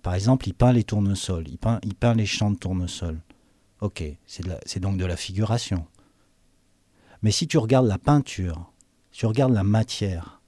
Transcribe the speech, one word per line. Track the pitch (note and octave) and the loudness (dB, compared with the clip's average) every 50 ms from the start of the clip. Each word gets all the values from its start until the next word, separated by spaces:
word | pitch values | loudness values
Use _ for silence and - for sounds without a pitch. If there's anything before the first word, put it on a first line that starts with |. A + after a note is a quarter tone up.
Par | - F2+ F2+ | -4 -2 -2
exemple, | F#2+ G2 A#2+ C3 C3 - G2 | 0 2 2 2 2 2 -6
il | F2+ | 0
peint | _ - B2 | _ 4 6
les | B2 A#2 G#2+ | 6 4 2
tournesols, | - G#2+ G#2 G2+ G2 G2 F#2+ - - F#2 E2+ D#2+ - | 2 0 2 2 2 0 -2 -4 -4 -4 -6 -6 -8
il | D#2+ - | -12 -4
peint, | - A2+ A#2 G2+ | -2 -2 -2 -2
il | - G#2+ F#2+ | -4 -8 -6
peint | _ - A#2+ A#2 | _ 2 2 2
les | A2+ G#2+ | 2 0
champs | G2 - - G#2+ G#2 | 0 0 0 0 0
de | G2+ | 0
tournesols. | - - F2+ F#2 F2+ F2+ E2+ - - F2+ E2+ D#2+ D#2+ - _ - _ _ _ _ _ _ _ _ _ | 0 -2 -4 -2 -2 -4 -4 -6 -6 -6 -6 -6 -8 -12 _ -20 _ _ _ _ _ _ _ _ _
Ok, | G#2+ G2+ _ - E2 D2+ C#2+ _ _ | -6 -6 _ -6 -10 -10 -10 _ _
c'est | - - - E2+ | -18 -14 -10 -8
de | F#2 | -8
la, | E2+ - - | -8 -8 -10
c'est | - - G2 | -8 -6 -4
donc | F2+ G2 G2 | -2 -2 -2
de | F#2 F#2 | 0 -2
la | F2+ E2+ | -2 -4
figuration. | E2 - - F#2 G2 A2 G#2 A2+ A#2 - - G2+ F2 D#2+ _ _ _ _ _ _ _ _ _ _ _ _ _ _ _ _ _ _ _ _ _ _ _ _ _ - _ | -6 -6 -6 -2 -2 0 0 0 -2 -2 -2 -4 -4 -4 _ _ _ _ _ _ _ _ _ _ _ _ _ _ _ _ _ _ _ _ _ _ _ _ _ -10 _
Mais | - G#2+ | 0 0
si | G#2 - F3 D#3 | 2 2 -2 2
tu | - D#3 | 2 0
regardes | A2+ A2 C3 C3 B2+ | 4 4 4 4 4
la | A2 G2 F#2 | 4 2 0
peinture, | - - D3 D3 - - - - F#2 F2 D#2+ D#2+ F2 _ _ _ _ _ _ _ _ _ | 2 4 4 4 2 0 -6 -6 -4 -4 -6 -8 -12 _ _ _ _ _ _ _ _ _
si | _ - | _ -2
tu | - | -2
regardes | A2 A2 C3+ C3+ B2+ | 0 2 2 4 4
la | A#2+ G#2 F#2+ | 4 4 4
matière | G2+ G#2+ A2+ A2 - - - G#2+ G2 F#2 E2 E2+ - - _ _ | 4 4 2 2 0 -4 -4 -4 -4 -4 -6 -8 -12 -18 _ _